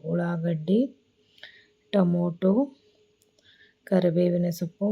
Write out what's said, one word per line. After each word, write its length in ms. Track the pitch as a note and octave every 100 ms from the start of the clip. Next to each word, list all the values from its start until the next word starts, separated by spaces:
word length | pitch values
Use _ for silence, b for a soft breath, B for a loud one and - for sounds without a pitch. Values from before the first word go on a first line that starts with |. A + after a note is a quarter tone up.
ಉಳ್ಳಾಗಡ್ಡಿ, 720 | D#3+ E3+ E3+ E3+ E3+ D#3+ D#3 G3+ C#4 - _ _ B B B B B B _
ಟೊಮೊಟೊ, 600 | G3+ F3+ F3 F3 E3+ F#3+ G3+ C#4 b b b b _ _ _ b b b b -
ಕರಿಬೇವಿನ 600 | F#3+ F3+ E3 F3+ F3 F3
ಸೊಪ್ಪು 340 | E3+ E3+ - G3+